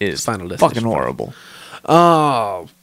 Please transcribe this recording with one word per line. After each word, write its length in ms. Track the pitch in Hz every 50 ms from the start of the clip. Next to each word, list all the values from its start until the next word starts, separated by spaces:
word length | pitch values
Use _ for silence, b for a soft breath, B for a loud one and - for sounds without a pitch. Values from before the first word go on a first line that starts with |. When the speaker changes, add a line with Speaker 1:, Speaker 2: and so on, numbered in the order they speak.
Speaker 1:
is 240 | 104 98 73 - -
Speaker 2:
Final 240 | - 113 98 90 90
Destination 320 | 90 - - 160 - 120
Speaker 1:
fucking 20 | 113
Speaker 2:
five. 80 | 113 - 71
Speaker 1:
horrible. 320 | 65 62 65 - 52 - B B B B B B B B B B -
Speaker 2:
Oh, 840 | - 151 170 175 170 170 156 151 147 135 120 110 101 98 90 82 - _ _